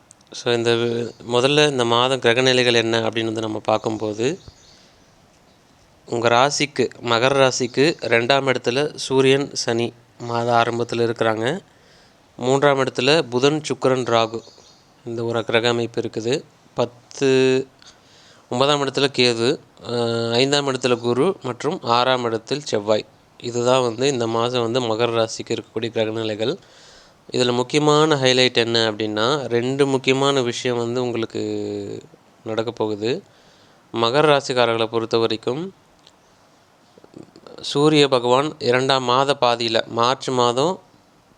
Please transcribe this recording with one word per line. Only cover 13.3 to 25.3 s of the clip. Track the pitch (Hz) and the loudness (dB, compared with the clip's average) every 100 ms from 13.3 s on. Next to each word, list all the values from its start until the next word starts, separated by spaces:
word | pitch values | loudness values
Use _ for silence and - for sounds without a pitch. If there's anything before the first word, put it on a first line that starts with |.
| 123 139 151 | 2 2 0
சுக்கிரன், | 147 127 135 131 117 | -4 -2 0 0 2
ராகு | 117 113 113 - - - _ _ _ 120 | 2 0 -4 -14 -20 -20 _ _ _ -12
இந்த | 117 | -8
ஒரு | 117 117 107 | -4 -4 -2
கிரக | 113 120 | 0 0
அமைப்பு | 117 113 120 | 0 -4 -6
இருக்குது. | 113 117 110 151 - _ _ - | -8 -6 -4 -4 -6 _ _ -6
பத்து, | 120 - _ - 135 131 131 131 135 _ - - _ - - - - | -6 -6 _ -2 2 4 2 0 -2 _ -20 -20 _ -20 -20 -20 -6
ஒன்பதாம் | 123 139 147 | 0 2 2
இடத்துல | 139 135 139 | 0 0 -2
கேது, | 131 123 113 120 156 - - | 2 0 2 0 -2 -8 -18
அஹ், | - 120 117 117 117 | -8 -4 -2 -2 0
ஐந்தாம் | 117 135 143 139 | 2 2 2 0
இடத்துல | 127 127 120 | -2 0 0
குரு | 120 120 175 190 | 0 0 0 -2
மற்றும் | 127 120 139 180 | -8 -6 -6 -4
ஆறாம் | 120 117 123 127 | 0 2 2 0
இடத்தில் | 117 113 - 143 | -2 -4 -6 -8
செவ்வாய். | 143 110 104 107 - _ _ - | -4 -4 0 -2 -2 _ _ -14
இதுதான் | 120 120 120 131 | -8 -2 2 2
வந்து | 123 113 139 | 2 0 -2
இந்த | 131 113 | 0 -2
மாதம் | 113 120 123 | 0 0 -2
வந்து | 113 127 | -2 -2
மகர | 117 110 120 | -2 -2 0
ராசிக்கு | 117 113 | 0 -2